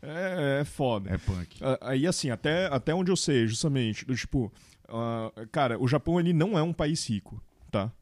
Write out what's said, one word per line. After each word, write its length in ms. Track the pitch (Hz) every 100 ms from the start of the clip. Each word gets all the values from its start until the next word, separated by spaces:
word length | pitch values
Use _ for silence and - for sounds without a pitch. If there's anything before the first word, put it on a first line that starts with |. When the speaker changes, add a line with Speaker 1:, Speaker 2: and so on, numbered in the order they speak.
Speaker 1:
É, 580 | 139 156 180 123 143 139
é 20 |
foda. 500 | 147 - 135 110 98
Speaker 2:
É 40 | 92
punk. 440 | - 92 87 -
Speaker 1:
A-, 280 | 131 131 -
aí, 180 | 131 156
assim, 220 | 175 147
até, 380 | 113 151 160 185
até 280 | 139 117 165
onde 160 | 185
eu 60 | 185
sei, 280 | - 139 113
justamente, 600 | 113 160 139 117 104 -
do 100 | 123
tipo, 340 | - 147 110 - - - -
ah, 420 | 113 117 117 110 - 113
cara, 260 | - 135 113
o 120 | 131
Japão, 280 | 143 - 175
ele 140 | 170
não 260 | 170 170 196
é 60 |
um 80 | 175
país 340 | 165 151 160 -
rico, 340 | 101 - - - _ -
tá? 220 | 110 101 -